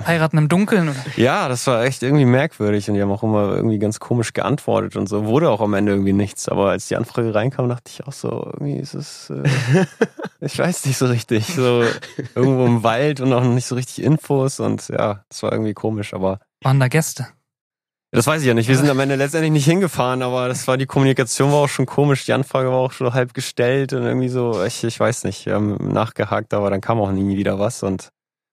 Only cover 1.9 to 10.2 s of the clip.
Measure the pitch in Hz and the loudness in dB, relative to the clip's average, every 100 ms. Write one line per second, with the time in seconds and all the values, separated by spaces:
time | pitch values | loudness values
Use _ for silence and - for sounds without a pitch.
1.9 | 131 123 147 127 127 160 - 104 104 104 | 0 2 4 6 4 2 -2 0 0 0
2.9 | 101 101 101 110 107 101 95 113 107 107 | 0 0 0 0 2 2 0 0 0 -2
3.9 | 107 - 120 110 - 98 143 - 107 98 | -4 -4 -2 -2 -4 -2 -2 0 -2 -2
4.9 | 101 98 104 107 131 165 104 104 98 104 | -4 -4 -2 0 2 2 2 0 2 2
5.9 | 98 98 98 101 - - 92 98 92 - | 2 2 2 0 -4 -4 0 0 0 -2
6.9 | - 117 - 113 107 123 139 123 123 - | -4 -4 -4 -2 0 -2 -2 -4 -4 -10
7.9 | - 139 - 123 - - - 143 139 139 | -16 -16 -8 -8 -6 -10 -8 -6 -6 -8
8.9 | - 147 - - 139 143 131 120 170 180 | -10 -12 -16 -12 -4 0 0 2 2 2
9.9 | - 214 - | 0 -4 -4